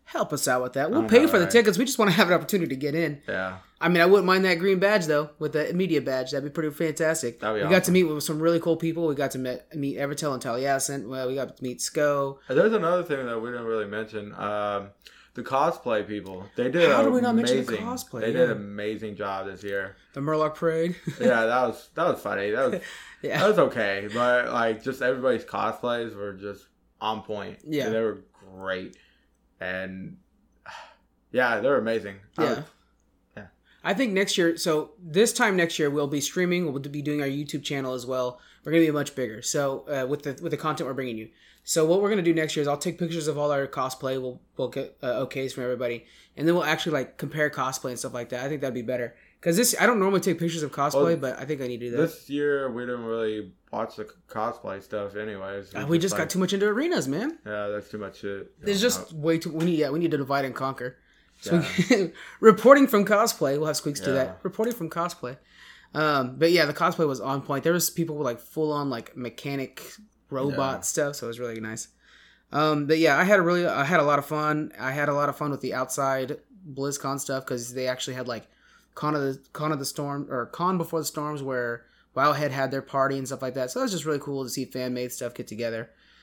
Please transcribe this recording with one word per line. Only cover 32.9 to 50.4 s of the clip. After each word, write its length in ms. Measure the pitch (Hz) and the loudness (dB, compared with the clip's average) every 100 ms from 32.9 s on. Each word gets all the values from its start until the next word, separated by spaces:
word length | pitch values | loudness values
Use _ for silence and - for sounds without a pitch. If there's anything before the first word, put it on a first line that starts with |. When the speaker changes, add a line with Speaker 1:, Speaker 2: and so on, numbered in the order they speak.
| _ _ _ _ - | _ _ _ _ -20
Speaker 2:
yeah. 100 | 98 _ _ _ | -20 _ _ _
Speaker 1:
I 100 | 160 | -4
think 180 | 196 262 | 0 2
next 240 | 185 196 - | 2 2 4
year, 200 | 170 170 | 2 2
so 360 | - 156 151 - | 0 0 -2 -10
this 300 | 175 156 233 | -4 2 2
time 240 | 247 226 185 | 4 2 4
next 220 | 170 - | 2 2
year, 120 | 160 | 0
we'll 160 | 143 143 | 2 0
be 120 | 147 | -2
streaming. 520 | 139 180 180 175 170 | -2 -2 0 0 0
We'll 100 | 135 | -4
be 200 | 143 143 | -6 -6
doing 180 | 143 147 | -4 -2
our 60 | 139 | -2
YouTube 340 | 139 143 151 | -4 -6 -6
channel 320 | - 143 135 | -4 -4 -4
as 100 | 127 120 | -6 -4
well. 340 | 127 123 123 - _ | -2 -2 -4 -18 _
We're 80 | - | 0
gonna 120 | 165 | 4
be 60 | 165 | 4
much 240 | 147 143 | 4 -2
bigger. 280 | - 120 107 | -4 -6 -6
So, 420 | - 151 139 135 - | -4 -2 -2 -2 -4
uh, 180 | 143 127 | -4 -2
with 160 | 143 | -4
the, 140 | 147 127 | -4 -8
with 80 | 170 | -6
the 60 | 151 | -4
content 280 | 160 147 135 | -2 -2 -4
we're 60 | |
bringing 220 | 131 131 110 | -4 -6 -6
you. 100 | 110 _ _ _ | -10 _ _ _
So 200 | - 165 160 | -2 2 4
what 160 | 185 | 4
we're 80 | 202 | 4
gonna 120 | 208 | 4
do 120 | 170 | 4
next 220 | 165 156 156 | 4 2 0
year 60 | |
is 60 | 143 | 0
I'll 80 | 143 | 0
take 220 | 185 170 | -2 -2
pictures 280 | 170 165 151 | -4 -2 -2
of 100 | 143 | 0
all 120 | 147 | 0
our 160 | 143 135 | 0 -2
cosplay. 540 | - 131 - 135 135 | -4 -4 -4 -4 -4
We'll, 200 | 127 123 _ - | -4 -10 _ -6
we'll 120 | 127 | -4
get, 280 | 139 120 - | -4 -8 -6
uh, 220 | 131 123 131 | -4 -2 -2
okays 260 | 139 135 | -4 -6
from 100 | - | -4
everybody. 400 | 123 120 123 117 - - - - | -4 -2 -4 -6 -10 -20 -20 -2
And 100 | 156 | 2
then 80 | |
we'll 100 | 175 | 2
actually, 280 | 151 160 180 | 2 0 0
like, 240 | 147 127 - | -2 -2 -8
compare 320 | 147 151 147 | -8 0 0
cosplay 400 | 143 131 131 131 | 0 -4 -4 -8
and 80 | 120 | -8
stuff 140 | 131 | -8
like 160 | 123 117 | -8 -8
that. 140 | 123 | -6
I 40 | 135 | -4
think 120 | 147 | -4
that'd 140 | 135 | -4
be 80 | 123 | -4
better. 320 | 113 127 117 - _ _ | -4 -4 -4 -8 _ _
'Cause 160 | 175 170 | 0 4
this, 180 | 247 - | 2 4
I 60 | 208 | 2
don't 120 | 233 | 4
normally 220 | 190 190 | 4 4
take 180 | 185 | 2
pictures 240 | 165 | 0